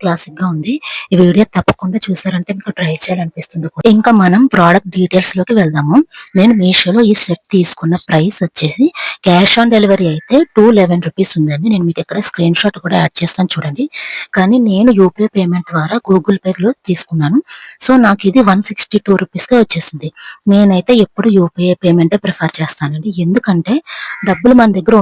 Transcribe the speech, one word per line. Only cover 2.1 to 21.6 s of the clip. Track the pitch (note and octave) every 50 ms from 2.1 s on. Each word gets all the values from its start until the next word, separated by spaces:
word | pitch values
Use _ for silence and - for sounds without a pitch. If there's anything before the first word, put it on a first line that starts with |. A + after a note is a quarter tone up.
| F#3 - - F#3+ F#3 F3+ F3+ - G3 F#3+
మీకు | - G#3 - -
ట్రై | F3+ D#3+ D#3+ D#3 -
చేయాలనిపిస్తుంది | - F3+ F3+ E3+ E3 - E3+ - - - E3+ D3+ D#3+ -
కూడా. | D#3+ - A#3 G#3
ఇంకా | G#3+ G#3+ A#3+ A#3 G#3
మనం | F#3 F3+ F3+ G#3+ C4 C4+ -
ప్రోడక్ట్ | F#3+ F3 E3+ F3 G3 - F#3+ - F#3
డీటెయిల్స్ | F3+ F3 - F#3 F#3 - - F#3
లోకి | F3+ - A#3 G#3+
వెళ్దాము. | F3+ D#3 D#3 D3+ D3 D3 E3+ C4+ E4 - - - - - - F#3+
నేను | F#3+ A#3 A#3 G#3
Meesho-లో | F3+ F#3 F#3 - - F3+ F#3 A#3 A#3+ G#3
ఈ | G#3+ - -
సెట్ | - E3+ - _ _ - F#3
తీసుకున్న | F3+ - - - - E3 F3 F3 - -
ప్రైస్ | E3 D#3 D#3+ G3+ - - F#3 E3
వచ్చేసి | - - D#3 D3+ - - C4+ F4 - - - - - - - F#3+
cash | F3 F3+ G3 F#3+ - A#3 A#3
on | A#3 A3+
delivery | G#3+ G#3 G3 G3 G3 F#3 E3 D3+
అయితే | D#3+ - - A#3+ C#4+ E4 - -
టూ | A3 G#3 A#3 A#3 G3+
లెవెన్ | F#3 E3+ F3 F3 E3+ E3
రూపీస్ | - - F#3+ - - E3+
ఉందండి. | D3+ D3+ D3 D3 E3+ A3+ G#3+
నేను | F#3 F3 E3+
మీకు | E3 - D#3
ఇక్కడ | - - G3+ G3+ -
స్క్రీన్ | - - E3+ E3+ E3+ -
షాట్ | - G#3 - - - E3+
కూడా | F#3+ F3+ E3
యాడ్ | D3+ - - F3
చేస్తాను | E3+ - - F#3 - - D#3+
చూడండి. | - D3 C#3+ A3+ C4+ D4+ - - - - - - - - - G3+
కానీ | F#3 F#3+ A#3 B3+ A#3+ A3
నేను | F#3+ F#3+ A3 B3+ A#3 G3 F#3+
యూపీఐ | F#3 - - G#3 A3 - G3+
పేమెంట్ | F#3 F3 F3 F3+ E3+ - F3
ద్వారా | E3 D#3 D#3+ G#3 B3 - -
Google | F#3+ F#3 D3+ - G3 F#3 -
Pay-లో | F#3 F#3 - F3+ A3+ C4+ - _ -
తీసుకున్నాను. | F3 - - - E3 D#3+ D3 C#3+ F#3+ C#4+ - - - - - - - - -
So | - C4 B3+ A#3
నాకు | G#3 G3 - - G3
ఇది | F3 C4 A#3 G3+
వన్ | F#3+ G3 G#3 -
సిక్స్టీ | G#3 - - - - G3+ -
టూ | - G3 F#3
రూపీస్ | F#3+ - - F3+ - -
కే | B3+ A#3+
వచ్చేసింది. | A3 - - E3+ - - - C#3+ - D#3+ - - - - - - _ G3+
నేనైతే | G3 G3+ G#3 G3 F#3+ F3+ F3+ - B3 A#3 G3+
ఎప్పుడు | - _ - G3+ A3+ G3+ G3
యూపీఐ | F3 E3+ - -